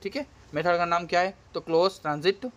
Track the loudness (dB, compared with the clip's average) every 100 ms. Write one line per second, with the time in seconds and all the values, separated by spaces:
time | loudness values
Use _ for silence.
0 | -8 -8 -8 -14 -10 -4 0 0 0 -2
1 | 0 0 0 -2 _ -10 0 2 4 0
2 | -4 0 0 0 -4